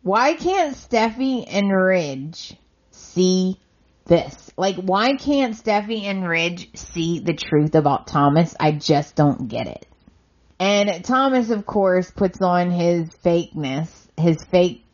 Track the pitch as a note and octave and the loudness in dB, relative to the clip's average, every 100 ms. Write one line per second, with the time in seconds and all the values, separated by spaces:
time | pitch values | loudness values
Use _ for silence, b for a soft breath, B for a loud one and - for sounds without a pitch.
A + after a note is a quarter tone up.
0 | F3+ G3+ C4 E4 F4 G4 D#4+ B3+ - A#3 | 0 2 2 0 -2 0 -2 -4 -4 0
1 | A3+ A3+ C4+ B3+ - G3 G3+ F#3+ F#3 F#3 | 0 -2 -4 -4 -4 -2 0 2 2 2
2 | D3+ C3+ C#3+ E3 - - _ _ _ - | -2 -8 -10 -14 -18 -20 _ _ _ -20
3 | - - F#3 F#3 F#3 F#3+ _ _ _ _ | -10 0 2 2 0 -4 _ _ _ _
4 | - E3+ - - - - F#3 F#3+ F#3 F#3+ | 0 0 0 -14 -20 -4 -4 -2 -2 0
5 | A#3 C#4 C#4 C#4+ B3+ A3 - G#3 G#3 A3+ | 0 -2 0 0 0 -4 -2 -2 -2 -6
6 | G3+ G3 F3+ E3 E3+ F3 - - - E3+ | -6 -4 -2 0 -2 -4 -14 -18 -12 -4
7 | E3 E3+ - D#3 - D3+ D3+ D#3 D3 C#3 | -2 -2 -2 -4 0 2 4 4 2 0
8 | - D3+ C#3+ D3+ E3 - D#3 D3+ - C#3+ | -2 2 4 4 2 0 -2 -2 0 0
9 | D3 - D3 C3+ B2+ A2 - - - _ | 0 2 2 2 -6 -8 -8 -12 -20 _
10 | _ _ _ _ _ _ F#3+ G3+ G3+ F3 | _ _ _ _ _ _ 0 2 0 -2
11 | F#3 C4 C4+ C4 A3+ A3 G3+ G#3 F#3+ F#3 | -2 0 2 2 0 -2 -2 0 2 2
12 | F3+ - F#3+ - F#3 F3 F3+ F3 E3+ F3 | 0 -2 -2 0 0 2 2 0 2 0
13 | E3 - F3+ E3+ E3+ - C#3+ C3+ E3 - | -2 -4 0 0 0 -6 -6 -4 -6 -12
14 | _ - E3 D#3 - F3+ F3+ - _ | _ 0 2 2 2 2 2 0 _